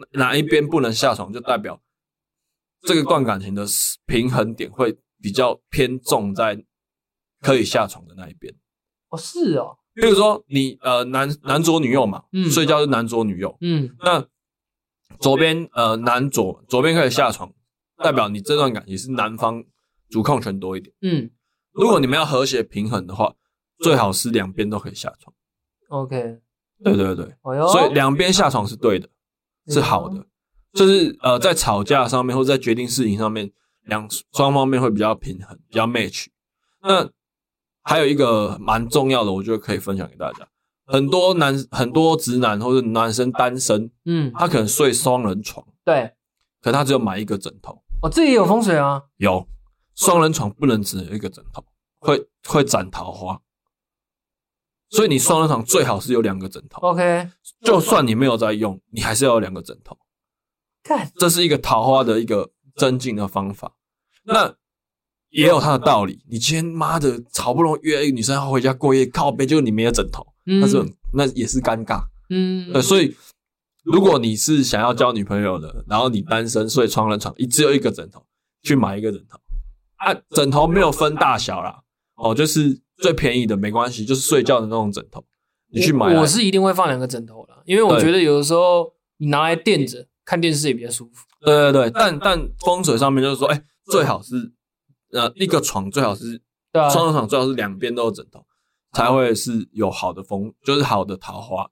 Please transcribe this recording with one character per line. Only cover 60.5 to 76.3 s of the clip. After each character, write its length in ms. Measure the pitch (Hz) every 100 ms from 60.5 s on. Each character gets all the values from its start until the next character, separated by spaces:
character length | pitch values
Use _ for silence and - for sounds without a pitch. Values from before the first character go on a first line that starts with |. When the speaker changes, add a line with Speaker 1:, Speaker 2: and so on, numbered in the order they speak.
| _ _ _
Speaker 2:
干。 300 | - 285 156 -
Speaker 1:
这 120 | 175
是 140 | 170
一 40 | 170
个 100 | 139
桃 260 | - 117
花 200 | 131 135
的 160 | 113 110
一 60 | 113
个 260 | 104 87 _ _ -
增 220 | 135 127
进 180 | 127 104
的 120 | 98
方 260 | 98 98
法。 220 | 101 - _ _ _ _ _
那 320 | 214 220 185 - _ _ _ _ _ _ _
也 180 | 147 151
有 120 | 156
它 140 | 156 131
的 20 |
道 260 | 147 117 98
理。 200 | - -
你 100 | 113
今 160 | 131 160
天 100 | 170
妈 320 | 165 156 165
的， 220 | 143 117 120 -
好 160 | 120
不 80 | 131
容 160 | 165 151
易 20 |
约 240 | 156 147 147
一 20 |
个 60 | 123
女 60 |
生 120 | 113
要 160 | 139 139
回 100 | 131
家 140 | 131
过 220 | 127 143 135
夜， 100 | 123
靠 260 | 139 143
北， 140 | 120 135
结 80 |
果 80 | 156
你 80 | 123
没 140 | 107
有 80 | 117
枕 180 | 117 92
头， 160 | - - _ 180
Speaker 2:
嗯。 120 | 190
Speaker 1:
那 80 | 202
是 120 | -
很， 120 | 151 - -
那 120 | 131 135
也 120 | 127 110
是 160 | 131
尴 240 | 127 113 110
尬。 160 | 98 - - -
Speaker 2:
嗯。 420 | 185 185 185 180
Speaker 1:
对， 80 | 139
所 180 | 123 196
以 160 | 156 - - _ _ _ _ _
如 180 | 160 185
果 160 | 196 143
你 180 | 113 107
是 280 | - 151
想 180 | 117 107
要 120 | 120
交 180 | 123 123
女 120 | 113
朋 180 | 98 101
友 180 | 101 90
的， 260 | 78 - -
然 120 | 107
后 100 | 127
你 120 | 107
单 260 | 82